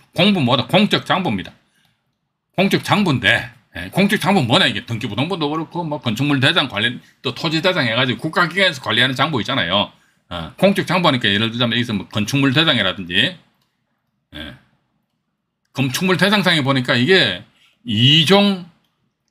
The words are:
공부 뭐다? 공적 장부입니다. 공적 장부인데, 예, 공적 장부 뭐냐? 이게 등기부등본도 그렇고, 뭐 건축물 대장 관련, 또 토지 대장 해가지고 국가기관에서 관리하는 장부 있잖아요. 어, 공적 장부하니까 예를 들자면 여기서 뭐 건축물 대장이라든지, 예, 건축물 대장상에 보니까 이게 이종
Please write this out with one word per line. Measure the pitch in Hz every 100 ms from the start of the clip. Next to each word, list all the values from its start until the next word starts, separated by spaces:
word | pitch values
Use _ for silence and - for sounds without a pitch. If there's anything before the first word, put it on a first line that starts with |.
| _
공부 | - 208 190
뭐다? | 120 131 -
공적 | 185 208 147 -
장부입니다. | 170 175 95 - - _ _ _ _ _ _ _ _ _ -
공적 | 190 160
장부인데, | - 180 185 123 98 113 - - _ 82
예, | 90
공적 | 180 202 208
장부 | 165 196
뭐냐? | 117 165 151
이게 | 101 -
등기부등본도 | 110 117 101 160 185 147
그렇고, | 160 156 170 165
뭐 | 147
건축물 | 120 107 147 139
대장 | 139 170 143
관련, | 101 117 - - _
또 | -
토지 | - 165 160
대장 | 165 175 120
해가지고 | 117 131 110
국가기관에서 | 151 190 170 180 185 131
관리하는 | 107 113 131 131
장부 | 131 131
있잖아요. | 104 131 85 101 - - _ _ -
어, | 87 80 -
공적 | 190 196 139
장부하니까 | 180 170 123 107
예를 | 101 113
들자면 | 117 120 117
여기서 | 117
뭐 | 101 -
건축물 | 110 104 139 139
대장이라든지, | 135 160 120 95 90 87 92 156 175 _ _ _ _ _ _ _ _ _ 76
예, | - - _ _ _ _ _ _ _ _ _ _ _
건축물 | - 131 - 185 180
대장상에 | 196 208 180 160
보니까 | 135 135 127 123
이게 | 131 190 113 87 - _ _ _ 123
이종 | 104 131 156 147 196 202 190 175 _ _ _ _ _ _